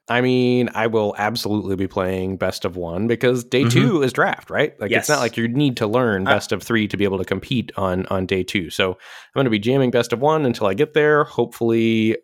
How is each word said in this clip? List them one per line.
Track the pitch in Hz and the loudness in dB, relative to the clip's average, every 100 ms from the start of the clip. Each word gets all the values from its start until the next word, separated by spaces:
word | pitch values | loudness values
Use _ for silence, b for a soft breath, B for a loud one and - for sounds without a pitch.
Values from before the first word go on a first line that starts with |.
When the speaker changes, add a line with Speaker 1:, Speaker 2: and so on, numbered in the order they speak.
| - | -2
Speaker 1:
I | 120 | 0
mean, | 127 127 123 123 120 | 2 4 4 2 0
I | 107 113 | 0 0
will | 110 104 98 | 0 0 0
absolutely | 104 117 101 107 98 | -2 -2 -2 -2 -2
be | 95 95 | -2 -2
playing | 101 92 95 92 95 | -2 -2 -2 -4 -4
best | 92 - 98 | -4 -4 -6
of | 90 | -6
one | 85 87 113 | -6 -2 -2
because | 117 123 127 | 0 2 0
day | 120 123 | 0 0
Speaker 2:
Mm-hmm. | 120 | 2
Speaker 1:
two | 120 180 170 | 4 4 2
is | 131 | 0
draft, | 135 185 - - | 0 0 -2 -4
right? | 95 151 - | -2 -2 -2
Like, | 104 | -2
Speaker 2:
Yes. | 110 | 0
Speaker 1:
it's | - | 2
not | 143 | 0
like | 117 117 | 0 -2
you | 117 | -2
need | 127 143 117 | 0 0 0
to | 107 | 0
learn | 120 120 95 98 | 2 2 2 2
Speaker 2:
Uh, | |
Speaker 1:
best | 104 - | 0 0
of | 101 | -6
three | - 117 104 | 0 0 0
to | 95 | 0
be | |
able | 101 95 | 0 0
to | |
compete | 90 98 - 120 - - | -2 -4 -4 -4 -4 -4
on, | 95 90 90 | -2 -2 -2
on | 95 92 | -2 -2
day | 95 | -2
two. | 90 104 78 | -2 -4 -4
So | - 95 | -2 -2
I'm | 90 - - - 143 | -2 -12 -20 -8 -2
gonna | 135 | 0
be | 107 | 2
jamming | 113 139 127 | 2 2 2
best | 123 - | 2 0
of | 117 | 0
one | 143 160 | 0 2
until | 135 117 101 | 0 0 0
I | |
get | 98 151 | 0 0
there. | 156 151 151 | 2 2 2
Hopefully | 143 - 120 - 117 113 113 113 110 110 | 0 -2 -4 -2 0 2 2 2 2 0